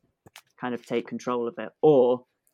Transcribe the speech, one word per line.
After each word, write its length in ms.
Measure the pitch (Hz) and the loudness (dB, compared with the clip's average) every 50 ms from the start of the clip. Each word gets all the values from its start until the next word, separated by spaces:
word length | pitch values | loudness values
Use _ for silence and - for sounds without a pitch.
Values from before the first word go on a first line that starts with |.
| _ _ _ _ _ - - - - _ _ - | _ _ _ _ _ -20 -20 -20 -20 _ _ -12
kind 140 | - 123 120 | -10 -10 -10
of 100 | 117 - | -10 -10
take 220 | - 127 120 117 | -8 -6 -6 -6
control 400 | - 120 113 - 127 123 120 117 | -8 -10 -10 -8 -6 -6 -4 -6
of 80 | 117 - - | -6 -8 -10
it, 120 | 110 - - _ | -14 -14 -6 _
or 420 | - 156 147 131 123 120 127 120 - _ _ _ _ _ | 4 4 6 6 4 4 2 -2 -6 _ _ _ _ _